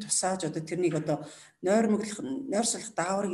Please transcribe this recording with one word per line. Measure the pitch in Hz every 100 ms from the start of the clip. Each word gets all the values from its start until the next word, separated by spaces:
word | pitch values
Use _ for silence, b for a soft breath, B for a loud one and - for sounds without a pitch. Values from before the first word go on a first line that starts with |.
тусааж | 208 - 185 190
одоо | 156 160
тэрнийг | 156 175 180 156
одоо | 156 147 B B B B
нойр | 180 214 214
мөглөх, | 208 - -
нойр | 254 269 - 202 -
сулах | 190 -
дааврыг | - 175 196 202